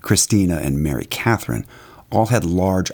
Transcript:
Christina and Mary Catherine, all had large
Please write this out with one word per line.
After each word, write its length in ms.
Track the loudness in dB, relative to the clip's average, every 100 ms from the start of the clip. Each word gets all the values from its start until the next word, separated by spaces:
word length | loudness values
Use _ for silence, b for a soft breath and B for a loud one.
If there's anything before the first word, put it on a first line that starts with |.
Christina 560 | -2 0 2 2 2 0
and 240 | -2 -2
Mary 240 | -2 -2 -6
Catherine, 600 | -4 -2 -2 -2 -6 -8 B B B B
all 160 | 0 2
had 180 | 2
large 460 | 0 0 2 0 -2